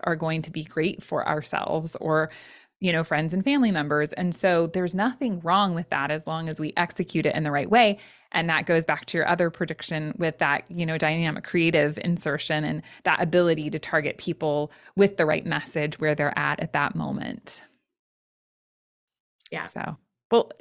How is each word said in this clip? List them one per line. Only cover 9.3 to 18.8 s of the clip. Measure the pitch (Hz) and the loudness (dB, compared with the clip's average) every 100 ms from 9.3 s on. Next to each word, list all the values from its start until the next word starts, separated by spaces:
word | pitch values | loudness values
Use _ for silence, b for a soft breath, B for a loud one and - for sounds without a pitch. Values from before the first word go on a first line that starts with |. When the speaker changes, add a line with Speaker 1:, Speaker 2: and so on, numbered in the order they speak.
| 175 170 | 2 0
Speaker 1:
prediction | - 170 160 - 160 156 - | 0 -6 -6 -6 -6 -4 -2
with | 160 160 | -4 0
that, | 147 143 - | 0 0 -2
you | 175 165 | -4 -2
know, | 160 | 0
dynamic | 156 165 165 - | 0 2 0 -4
creative | - 175 165 160 147 156 | -2 2 4 4 2 0
insertion | 175 175 156 147 - 151 | -2 -2 -2 -4 -2 -2
and | 151 156 B B | -2 -6 B B
that | 180 156 | 0 2
ability | 170 180 175 156 147 | 4 4 4 2 -2
to | 160 | -6
target | - 160 143 - | -2 -2 -2 -4
people | - 156 156 147 147 B B - | -6 -2 0 0 -4 B B 2
with | 196 196 | 2 4
the | 156 | 2
right | 156 165 | 2 0
message | 147 - 160 151 - | -4 -4 -4 -4 0
where | 156 151 | 0 2
they're | 143 - | 0 0
at, | 147 147 | -2 -2
at | 160 | -2
that | 147 143 165 | -2 -2 -2
moment. | 147 139 - - - - - _ _ _ _ _ _ _ _ _ _ _ | -4 -6 -8 -10 -10 -12 -14 _ _ _ _ _ _ _ _ _ _ _